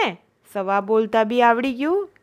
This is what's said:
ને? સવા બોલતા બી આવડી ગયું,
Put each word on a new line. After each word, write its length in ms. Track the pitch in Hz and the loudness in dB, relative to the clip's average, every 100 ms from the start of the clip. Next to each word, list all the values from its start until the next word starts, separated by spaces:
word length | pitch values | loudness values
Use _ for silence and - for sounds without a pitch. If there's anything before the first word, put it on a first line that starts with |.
| 330 | -2
ને? 120 | 175 _ _ _ | -6 _ _ _
સવા 280 | 202 190 202 | -8 -2 -2
બોલતા 420 | 196 220 220 220 | 0 0 2 0
બી 180 | 220 247 | 0 2
આવડી 320 | 240 233 269 | 4 4 0
ગયું, 360 | 247 294 381 392 _ | -4 -2 -2 -4 _